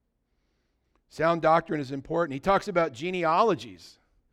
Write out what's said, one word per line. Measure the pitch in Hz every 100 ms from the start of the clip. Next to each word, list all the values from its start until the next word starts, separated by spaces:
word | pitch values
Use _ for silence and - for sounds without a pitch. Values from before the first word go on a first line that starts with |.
| _ _ _ _ _ _ _ _ _ _ _
Sound | - 160 170
doctrine | 156 165 160 156
is | 131
important. | 139 - 165 165
He | 135
talks | 180 190 208
about | 175 165
genealogies. | 117 175 185 160 175 226 160 117 87 - _ _ _ _